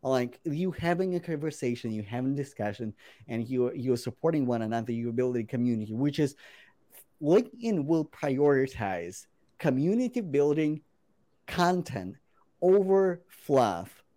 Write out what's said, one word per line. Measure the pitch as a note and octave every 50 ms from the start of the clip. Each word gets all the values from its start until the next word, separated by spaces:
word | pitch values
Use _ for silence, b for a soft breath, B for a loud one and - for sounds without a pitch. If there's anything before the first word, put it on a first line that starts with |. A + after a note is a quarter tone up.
| -
Like, | C3 C3+ B2+ B2 B2 - - _
you | E3 C#3+ D#3 F3+ F#3
having | E3+ - - E3+ F3 E3+ F#3+ F#3 F3+
a | F3
conversation, | E3+ - E3 D3 D3+ D#3 D3 - - B2 B2 A#2+ - A#2
you | A2 G#2+ G#2
having | G2 A2+ A#2+ B2+ C3+ C#3
discussion, | C#3 C#3 C#3 - - G#2+ G#2 G2+ - A#2+ A2 G#2 B B B B B B
and | - B2 A2+ A#2 A#2
you, | C3 B2 B2 B2
you're | B2+ C#3+ A#2+ C3 B2
supporting | A#2+ - B2 - _ - D#3+ E3 D3+ C3+
one | B2 A#2+ A#2
another, | A2+ A2 A2+ A#2 A2+ A#2
you're | A#2 A#2 A#2 A#2+
building | A#2 A#2+ B2+ B2+ B2 A#2+ A2+ A2
community, | - A#2+ A#2+ B2 A#2 A2 G#2+ G#2
which | A2 A2+ C3+ D3 C#3+ D#3
is | D3+ C#3 - B B B B B B B B B _ _ - - - _ _ _
LinkedIn | D3+ - E3+ A3 B3 - - B3 A#3 A3+ G#3 E3 C#3
will | C#3+ E3 D#3+ D3+
prioritize | - - - - C#3+ C3+ C3 D3 D3 C#3+ C3+ C3+ C3 - - A2 G2 F#2+ F2 E2+ F2 G2 - - _ _ _ _ _ _ _
community | - D#3+ B2+ C3 D3 F3 G#3 A#3 B3+ A#3+ B3 B3
building | G#3 E3+ C3+ C#3+ C#3+ D3 D3 D#3 D#3 D3+ D#3 D#3 _ _ _ _ _ _ _ _ _ _ _ _ _ -
content | - F3 F3 F3 F#3 F3+ E3 - B2 G2+ F2+ F#2 - - _ _ _ _ _ _ _ _
over | - F3+ F#3+ G3+ F#3+ F#3+ G3 G3 F#3+ F#3 F3 F3 _
fluff | _ - - - - C#3+ C3+ A#2+ G#2+ F#2 E2 F2 - - - _ _ _